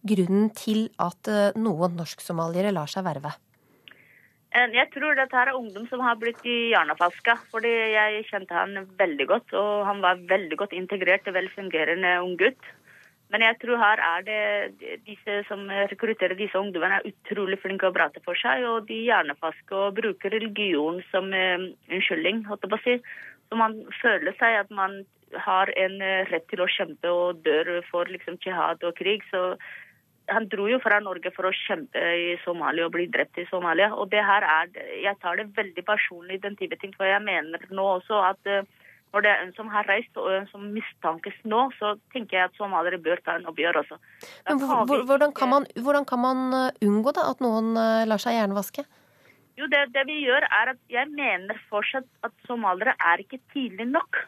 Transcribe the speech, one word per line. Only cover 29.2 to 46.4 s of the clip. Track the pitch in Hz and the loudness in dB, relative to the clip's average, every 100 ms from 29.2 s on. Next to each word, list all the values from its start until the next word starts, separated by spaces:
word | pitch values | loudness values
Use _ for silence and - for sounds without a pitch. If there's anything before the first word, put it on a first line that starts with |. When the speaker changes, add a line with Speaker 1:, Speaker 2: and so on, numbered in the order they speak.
| - | -2
Speaker 2:
Så | 190 185 185 - - - _ _ _ - | -2 -2 -4 -12 -18 -20 _ _ _ -4
han | 202 214 | -2 -2
dro | 196 202 | -4 0
jo | 254 | 0
fra | 233 208 | 2 2
Norge | 208 180 185 - | 0 -6 -8 -2
for | |
å | 185 | -2
kjempe | 190 - 185 - - | -2 -4 -6 -4 -2
i | 170 175 175 175 - | 0 0 0 -4 -4
Somalia | 170 143 160 165 | -2 -2 0 -2
og | |
bli | 170 175 | -2 -2
drept | - 143 - | -2 -2 -4
i | 175 | -6
Somalia. | 185 175 165 202 | -2 0 4 4
Og | 208 202 | 2 0
det | 208 | 0
her | 202 202 | 4 4
er, | 185 156 175 - - - | 4 2 2 -6 -12 -4
jeg | 185 202 | -4 -2
tar | 180 180 | -4 -4
det | 214 | -4
veldig | 202 202 180 | -4 -4 -6
personlig, | 180 208 - 175 175 190 | -2 0 0 -4 -10 -8
den | 202 208 | -8 -6
type | 180 165 | -8 -8
ting, | 196 196 | -12 -2
for | |
jeg | 196 202 | 2 2
mener | 208 175 156 165 - | 0 -4 -4 -10 -8
nå | 190 196 185 | -2 0 0
også | - 214 185 | 0 2 2
at, | 196 202 | 0 -2
eh, | 202 202 _ - - _ | -2 -2 _ -20 -20 _
når | 202 | 2
det | 208 | 4
er | 196 | 4
en | 180 | 0
som | 185 220 | -10 -4
har | 208 | -2
reist, | 208 196 247 - | 0 -2 -2 -6
og | 180 | -2
en | 190 196 | -2 -4
som | 202 202 | -14 -8
mistankes | 214 - - 165 165 202 - | -8 -8 -4 -4 -4 -10 -12
nå, | 220 220 262 254 | -2 2 0 0
så | 208 208 _ | -4 -4 _
tenker | 262 214 | -10 -4
jeg | 190 185 | 0 0
at | - | -2
somaliere | 202 180 170 180 | -2 0 0 -2
bør | 160 175 | -2 -2
ta | - 170 | -2 -4
en | 170 | -6
oppgjør | 156 165 160 | -2 0 0
også. | 147 151 _ - - - - | -2 -12 _ -20 -20 -14 -2
Da | 277 | -2
Speaker 1:
Men | |
hvor-, | 269 | 2
Speaker 2:
tar | 262 233 | 2 4
vi | |
Speaker 1:
hvor-, | 285 254 | 2 4
hvordan | 277 294 | 4 4
Speaker 2:
ikke | 285 | 4
Speaker 1:
kan | 254 | 4
man, | 277 277 - | 4 2 -4
hvordan | 247 285 277 | 2 2 2
kan | 247 | 0
man, | 254 262 | 2 2